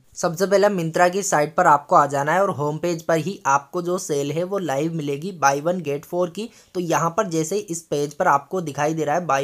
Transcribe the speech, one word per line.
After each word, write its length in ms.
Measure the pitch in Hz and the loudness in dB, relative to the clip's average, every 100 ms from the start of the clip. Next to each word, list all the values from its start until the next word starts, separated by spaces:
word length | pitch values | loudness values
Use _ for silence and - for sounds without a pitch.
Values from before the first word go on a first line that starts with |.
| _ | _
सबसे 320 | - 175 165 190 | -6 -4 -2 2
पहले 220 | 196 202 | 4 4
Myntra 380 | 190 165 175 180 | 2 0 2 2
की 100 | 185 | 2
साइट 320 | 196 156 151 170 | 0 0 0 2
पर 100 | 170 | 4
आपको 300 | 147 - 175 | 4 6 4
आ 100 | 143 | 4
जाना 240 | 139 143 | 2 0
है 100 | 175 | 2
और 80 | 196 | 0
होम 260 | 123 147 151 | -2 -4 -2
पेज 240 | 175 170 | -4 -4
पर 140 | 165 165 | 0 -2
ही 220 | 151 202 143 | -2 -4 0
आपको 360 | 139 - 180 | 0 0 -6
जो 160 | 175 185 | -4 -4
सेल 300 | - 143 143 | -2 -2 -2
है 120 | 151 | -4
वो 140 | 180 196 | -4 -4
लाइव 360 | 165 135 160 | -2 -2 -2
मिलेगी 380 | 165 143 143 180 180 | -2 -4 -6 -6 0
buy 160 | 139 143 | 0 2
one 180 | 156 185 | 0 -2
get 220 | 143 143 - | -4 -6 -6
four 240 | 175 180 | -4 -4
की। 180 | 170 233 - _ | -6 -12 -12 _
तो 60 | 185 | -6
यहाँ 300 | 175 156 165 165 | -2 0 0 -2
पर 120 | 202 | -2
जैसे 280 | 160 160 202 | -2 -2 -4
ही 60 | |
इस 180 | 208 165 - | -4 -8 -6
पेज 240 | 147 147 | -4 -4
पर 140 | - 175 | 0 2
आपको 320 | 143 - 185 | 2 0 -6
दिखाई 340 | 160 139 147 | -6 -2 -2
दे 100 | 160 | 0
रहा 120 | 143 156 | 0 0
है 100 | 170 | 0
buy 160 | 135 | -2